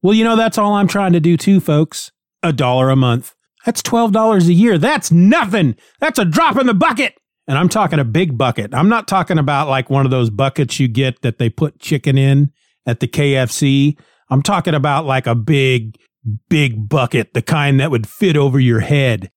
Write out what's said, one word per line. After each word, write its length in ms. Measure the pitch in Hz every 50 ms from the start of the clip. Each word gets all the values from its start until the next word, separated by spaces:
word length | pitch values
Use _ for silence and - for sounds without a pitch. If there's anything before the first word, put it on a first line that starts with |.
| -
Well, 100 | 185 208
you 100 | 220 226
know, 120 | 233 233
that's 240 | 220 226 226 - -
all 160 | 208 208 208
I'm 120 | 202 202
trying 260 | 175 - 202 196 185 175
to 60 | 175
do 160 | 151 170 175
too, 240 | 156 - - 196 185
folks. 520 | - - 151 147 160 - - - - - _ _ _ _ _ _ -
A 100 | 165 151
dollar 380 | 127 135 123 123 131 127 135
a 40 | 135
month. 380 | 135 131 123 117 127 - - _ _ _ _ _ _ _
That's 160 | 233 233 -
twelve 300 | - - - 233 233 226
dollars 360 | 196 220 220 226 220 190 170
a 60 | 170 180
year. 240 | 170 220 240 202
That's 340 | 156 143 233 302 269 - -
nothing. 640 | 165 170 180 196 277 339 254 196 190 214 170 127 107 _ _ _ _ _
That's 200 | 277 311 - -
a 60 | 214
drop 340 | 170 151 - 339 302 214 262
in 80 | 262
the 80 | 247 220
bucket. 400 | 180 320 330 240 208 269 208 _ _ _ _ _ _ _
And 100 | - 135
I'm 100 | 139 175
talking 300 | 180 - 220 202 156 175
a 80 | 151 139
big 320 | 117 107 165 190 165 131
bucket. 380 | 110 135 123 - - 104 107 -
I'm 140 | 123 160 202
not 180 | 233 226 208
talking 320 | - 196 190 165 - 185 160
about, 280 | 143 131 143 139 151
like, 220 | 147 135 135 123 -
one 160 | 135 139 135
of 60 | 131
those 180 | 131 131 120 113
buckets 500 | 104 101 135 135 - - 143 123 - -
you 80 | 135
get 360 | 123 110 131 135 131 127 _ -
that 160 | 123 113 _
they 100 | 123 117
put 300 | - - 156 147 - _
chicken 360 | - - 156 143 - 147 135
in 360 | 135 135 139 139 139 147 143 _ _ _ _ _ _ _
at 140 | - 120 -
the 80 | -
K 280 | 123 - - 147 139 135
F 140 | 131 131 117
C. 480 | - - 151 139 135 139 139 147 147 _ _ _ _ _ _ _
I'm 140 | 131 139 143
talking 320 | - 202 180 - 175 151
about, 320 | 147 135 151 139 143 165
like, 180 | 139 135 131 -
a 80 | 120 117
big, 640 | 117 107 110 156 139 135 131 127 123 113 110 110 _ _ _ _ _ _ 113 104 107 _
big 400 | _ - 151 147 131 113 107 107
bucket, 460 | 101 151 147 127 117 - 123 107 _ _
the 80 | 117
kind 380 | 110 - 165 151 143 143 139 135
that 100 | 135 160
would 180 | 135 117 107
fit 300 | - - - 214 190 151
over 220 | 147 139 139 127 135
your 220 | 127 123 117 113
head. 500 | - - 147 143 139 127 113 92 95 - _